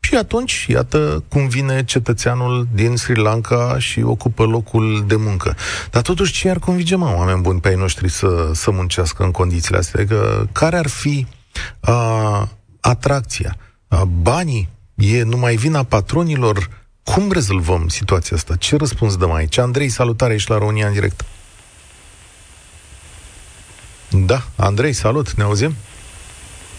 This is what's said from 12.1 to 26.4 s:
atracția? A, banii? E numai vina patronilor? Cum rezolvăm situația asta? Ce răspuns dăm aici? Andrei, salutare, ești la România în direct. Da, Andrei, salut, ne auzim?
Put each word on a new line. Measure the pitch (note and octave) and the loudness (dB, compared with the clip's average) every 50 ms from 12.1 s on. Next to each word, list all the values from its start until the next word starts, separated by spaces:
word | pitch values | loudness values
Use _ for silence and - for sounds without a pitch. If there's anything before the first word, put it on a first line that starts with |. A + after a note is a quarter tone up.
| A2+ A2 A2 G#2+ G#2 G2+ G2+ G#2 - - _ _ - _ | 0 0 2 2 0 0 -2 -2 -6 -12 _ _ -20 _
atracția? | - - B2 - - C3+ C#3 C#3 A#2+ - - - F2+ - - - - - _ _ _ _ | 0 0 0 2 2 0 0 0 -2 -6 -6 -6 -6 -6 -6 -8 -12 -20 _ _ _ _
A, | - D#2+ F#2+ | 0 2 2
banii? | F2+ E2+ E2+ E2 G2 B2+ E3 F#3 D#3+ C3+ A2+ G2 E2+ - - - - _ | 2 0 2 2 2 2 2 0 0 -2 -2 -2 -4 -8 -14 -20 -18 _
E | - G#2 G2+ A2 B2 A#2 | 2 2 4 4 2 2
numai | A2 A#2+ B2 B2 B2 A#2+ | 2 0 0 2 2 2
vina | A2 A2 D#3 D#3+ D3 C3 | 2 2 2 2 0 0
patronilor? | A#2+ - A2 G2 - - D3+ F3 E3 D3+ C#3 B2 A2+ G#2 G2 F#2 - - - - _ _ _ _ | 2 0 0 0 2 0 0 2 2 0 2 2 2 2 0 -2 -4 -8 -16 -20 _ _ _ _
Cum | - - - G3+ G#3 F#3+ | 0 0 2 2 2 2
rezolvăm | F3+ C3 G2 G2 F#2 E2 D#2+ F2+ F2 E2 E2 | 0 0 2 0 0 2 2 0 0 0 -2
situația | - - - - G2 F2 E2 - - | -2 -2 0 0 0 0 0 0 -2
asta? | D#2+ - - E2 | -4 -2 -2 -4
Ce | F2 - - - | -2 0 0 0
răspuns | D3 D3+ C#3+ - - - G#2+ G2 | 2 2 0 0 0 0 0 2
dăm | F2+ F#2 F2 E2 | 2 0 0 2
aici? | D#2+ D#2+ D#2 - - | 0 0 0 0 0
Andrei, | B2 B2 B2 C3+ C#3+ C3+ | 0 2 2 0 0 0
salutare, | A2+ - B2+ A#2 A#2 A2 - B2 A2 | 0 0 0 0 0 0 0 0 2
ești | G#2+ G2 - | 0 0 0
la | A#2 G#2+ | 0 0
România | G#2 G#2 G#2+ G#2+ G#2+ | 2 0 0 0 0
în | G#2 G2+ | 0 0
direct. | G2+ G2+ G2+ F#2+ - - - - - - - - - - - - - - - - - - - - - - - - - - - - - - - - - - - - - - - - - - - - - - - - - - - - - - - - - - - | 0 0 -2 -2 -4 -10 -12 -12 -20 -20 -20 -20 -20 -20 -20 -20 -20 -20 -20 -20 -20 -20 -20 -20 -20 -20 -20 -20 -20 -20 -20 -20 -20 -20 -20 -20 -20 -20 -20 -20 -20 -20 -20 -20 -20 -20 -20 -20 -20 -20 -20 -20 -20 -20 -20 -20 -20 -20 -20 -20 -20 -12 0
Da, | - G2 F#2+ F2+ A#2+ C3+ B2 - - | 2 2 4 4 2 0 0 -6 -4
Andrei, | - G2+ G2 G2+ G#2 C3 D3+ C3 | -2 0 0 2 2 0 0 0
salut, | G#2 - G#2+ A#2 D3+ C#3 G2+ - | 0 0 0 0 0 -2 -2 0
ne | - G#2 | 0 0
auzim? | G#2 G#2 G2+ A#2 D#3 D#3 A#2+ - - - - - - - - - - - - | 0 2 2 0 0 -2 -4 -10 -18 -20 -20 -20 -20 -20 -20 -20 -20 -20 -20